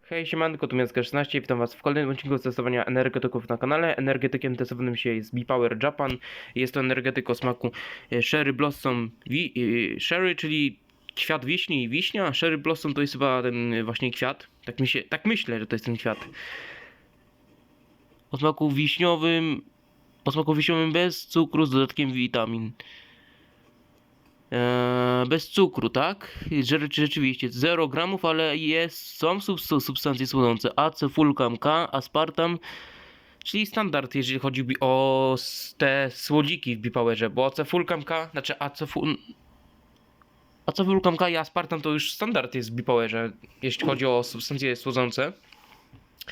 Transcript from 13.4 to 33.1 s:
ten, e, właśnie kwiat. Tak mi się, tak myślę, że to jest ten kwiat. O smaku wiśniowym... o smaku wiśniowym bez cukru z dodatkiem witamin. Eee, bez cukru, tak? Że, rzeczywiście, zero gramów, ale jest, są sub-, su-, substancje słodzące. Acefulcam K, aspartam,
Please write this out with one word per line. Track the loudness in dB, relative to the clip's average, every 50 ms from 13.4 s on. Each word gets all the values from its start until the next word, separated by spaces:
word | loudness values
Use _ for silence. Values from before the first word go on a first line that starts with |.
ten, | 0 0 0 0 -2 0 0
e, | -2 -2
właśnie | -2 -4 -2 -2 -4
kwiat. | -2 -2 -4 -4 -4 -8 -14 _ _ _ -14
Tak | -12 -2 -2
mi | 0
się, | 0 0 -2 -2
tak | -4 -6 -2 0
myślę, | 0 0 0 -2 -4 -4 -4
że | -4
to | -4 -4
jest | -4 -2
ten | -4 -6
kwiat. | -2 -2 -4 -4 -4 -8 -16 -16 -16 -14 -14 -14 -14 -14 -16 -16 -18 -20 -20 -20 _ _ _ _ _ _ _ _ _ _ _ _ _ _ _ _ _ _ _ _ _ _ _ _ _ _ _
O | -6
smaku | 0 2 2 2 2 0 0
wiśniowym... | 2 2 2 0 2 2 4 4 4 4 4 2 2 2 2 0 -2 -4 -6 -14 _ _ _ _ _ _ _ _ _ _ _
o | -2
smaku | 0 0 2 2 2
wiśniowym | 2 2 2 2 2 2 2
bez | 2 2 2 2 0 -4 -12
cukru | 0 2 2 2 4 4 2 2
z | 4
dodatkiem | 4 4 2 2 0 -2 -2 0
witamin. | 0 -2 -2 0 0 0 0 0 -2 -4 -4 -6 -8 _ -18 -20 -20 -20 -20 -20 -20 -20 -20 _ _ _ _ _ _ _ _ _ _ _ _ _ _ _ _ _ _ _ _ _ _ _ _ _ -2
Eee, | 0 0 2 2 2 2 2 2 2 2 2 2 2 2
bez | 2 0 0 -2 -2
cukru, | 4 4 4 4 4 0 -2 0
tak? | 2 2 0 0 -2 -6 -12 -16 -14 -12 -8 -2 0 0
Że, | 2 2 2 2 0 -2
rzeczywiście, | 0 0 0 2 2 0 0 0 0 0 -4 -4
zero | -2 2 2 2 4 2 2
gramów, | 0 0 -2 0 0 -2 0 2
ale | 2 2 4 2 2 0
jest, | 0 0 2 2 2 0 0 -4 -12 -16 -14 -6
są | 0 2 2 2 2
sub-, | 0 -2 -2 -2
su-, | 0 2 2 2
substancje | 2 0 -6 -2 -2 -2 0 0 -2
słodzące. | 0 2 4 4 4 4 2 0 -2 0 2
Acefulcam | 0 0 0 -2 -4 0 4 4 4 4 6 4 2 0 0
K, | 0 0 2 2 2 0 0
aspartam, | -4 -6 -6 -2 0 0 0 0 0 0 0 0 0 -4 -6 -14 -16 -16 -18 -20 -20 -20 -20 -20